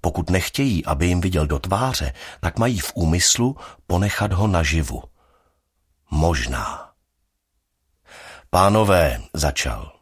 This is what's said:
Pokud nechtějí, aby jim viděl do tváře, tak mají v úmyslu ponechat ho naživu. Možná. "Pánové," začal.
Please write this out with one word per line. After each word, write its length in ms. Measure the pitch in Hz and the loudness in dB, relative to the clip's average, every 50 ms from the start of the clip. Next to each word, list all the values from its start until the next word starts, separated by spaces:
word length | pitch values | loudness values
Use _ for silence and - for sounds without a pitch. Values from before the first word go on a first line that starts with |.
Pokud 280 | - 87 - - 82 - | -2 -4 -2 -2 -2 0
nechtějí, 560 | 90 95 - - - - 139 139 107 82 - | 0 0 0 -2 -4 -2 0 0 0 -2 -2
aby 200 | - - 69 82 | -2 -2 0 0
jim 160 | 90 90 90 | 0 0 0
viděl 260 | 87 95 90 82 78 73 | 0 0 0 0 0 0
do 120 | 73 67 | -2 -4
tváře, 540 | - 92 95 101 127 131 127 - - 67 - - - - - - | -2 -2 -2 -2 -2 -2 -2 -2 -4 -4 -6 -8 -16 -20 -14 -6
tak 200 | - 87 - - | -6 -4 -2 0
mají 200 | 110 123 123 92 | 0 0 0 -2
v 120 | - - - | -4 -6 -4
úmyslu 640 | - 90 80 80 87 87 - - - 117 127 139 - - - - _ _ _ | -2 0 2 2 2 2 2 2 2 0 -2 -2 -4 -14 -20 -20 _ _ _
ponechat 460 | 90 87 98 104 - - 104 104 101 | 0 0 2 0 0 -2 -2 0 0
ho 140 | 87 104 107 | 2 2 2
naživu. 560 | 95 85 82 76 78 80 78 62 58 - - - _ _ _ _ _ _ _ _ _ _ _ _ _ _ _ _ _ _ _ _ | 2 2 2 2 0 0 0 -2 -6 -10 -12 -16 _ _ _ _ _ _ _ _ _ _ _ _ _ _ _ _ _ _ _ _
Možná. 800 | - 76 78 85 82 67 58 58 64 60 57 - - - - - _ _ _ _ _ _ _ _ _ _ _ _ _ _ _ _ _ _ _ _ _ _ _ _ - - - - - - - _ | 0 2 2 2 2 0 -2 -4 -4 -4 -6 -6 -10 -12 -16 -20 _ _ _ _ _ _ _ _ _ _ _ _ _ _ _ _ _ _ _ _ _ _ _ _ -20 -20 -20 -20 -20 -20 -18 _
"Pánové," 720 | - 87 95 98 101 110 110 101 95 90 82 71 60 53 - - _ | 2 4 6 6 6 4 4 6 6 4 4 4 0 -4 -8 -10 _
začal. 580 | - 76 73 71 - - - 55 53 - - - _ | -2 -2 -2 -2 -2 -4 -4 -6 -8 -10 -14 -18 _